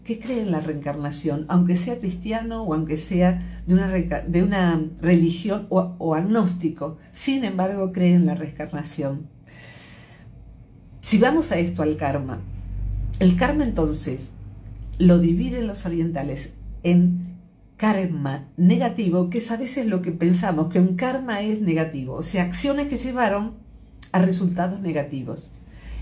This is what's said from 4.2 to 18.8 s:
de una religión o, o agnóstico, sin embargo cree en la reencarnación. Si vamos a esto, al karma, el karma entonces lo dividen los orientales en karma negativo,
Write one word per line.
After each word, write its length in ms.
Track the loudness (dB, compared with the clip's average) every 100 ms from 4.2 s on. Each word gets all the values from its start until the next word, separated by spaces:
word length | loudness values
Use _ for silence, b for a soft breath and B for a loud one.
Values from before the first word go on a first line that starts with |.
de 220 | 0 2
una 360 | 4 4 4 2 -2 -2
religión 640 | 4 6 6 2 -2 -4 0
o, 240 | 0 0 -2
o 160 | -2
agnóstico, 840 | 0 2 2 2 0 -4 -4 -8 -10 B
sin 320 | -6 -2 -2
embargo 480 | -2 -2 -2 0 -2
cree 220 | 2 6
en 140 | 6 4
la 80 | 0
reencarnación. 920 | -6 -8 -8 -8 -8 -6 -4 -6 -10 -20 B B B B B B B B B -20 -20 -20 -20 -20 -20 -12
Si 160 | 0 4
vamos 340 | 6 4 2
a 60 | 0
esto, 240 | 0 0
al 160 | -2 0
karma, 440 | -2 -2 -4 -8 -10 -12 -8 -6 -4 -4 -4 2
el 200 | 4 4
karma 260 | 2 2
entonces 680 | 0 0 0 -2 -6 -8 -10 -16 -18 -16 -16 -14 -12 4
lo 180 | 6 6
dividen 480 | 6 2 0 -4 -6
los 220 | -6 -6
orientales 680 | -2 -2 -4 -6 -8 -12 -16 -14 -4
en 480 | 4 6 6 2 -4 -14 -20 _ _ -2
karma 720 | 0 0 -2 -2 -4 -6 -8 2
negativo, 720 | 4 6